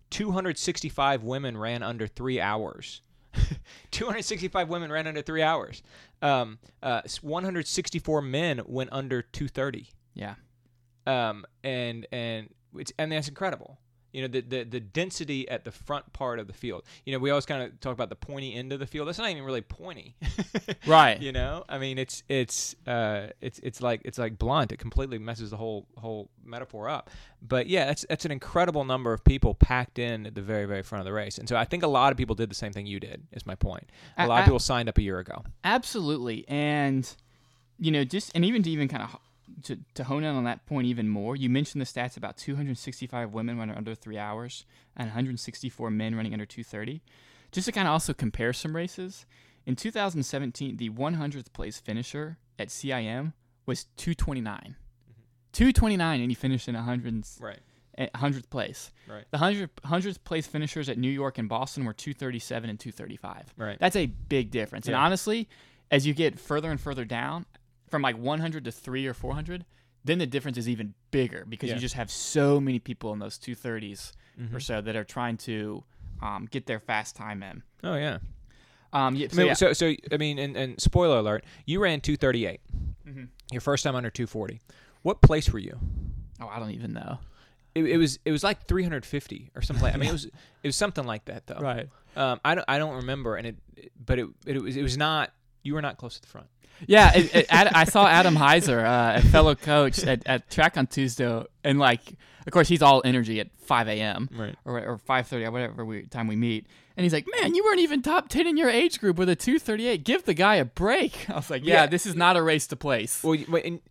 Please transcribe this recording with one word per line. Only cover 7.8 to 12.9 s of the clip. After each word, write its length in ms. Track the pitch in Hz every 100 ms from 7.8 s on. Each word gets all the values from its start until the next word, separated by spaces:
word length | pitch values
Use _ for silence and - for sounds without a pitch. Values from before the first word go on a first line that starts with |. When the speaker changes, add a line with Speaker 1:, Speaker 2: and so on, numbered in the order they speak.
| - 165 - 151
Speaker 1:
men 400 | 139 139 170 127 -
went 260 | 127 131
under 300 | 135 135 127
two 260 | - - 139
thirty. 420 | - 135 - - - _
Speaker 2:
Yeah. 220 | - 101 101 _ _ _ _ _ _ -
Speaker 1:
Um, 380 | 131 113 104 - _
and, 420 | 135 127 120 117 -
and 380 | 123 117 113 110 _ _ -
it's, 160 | 123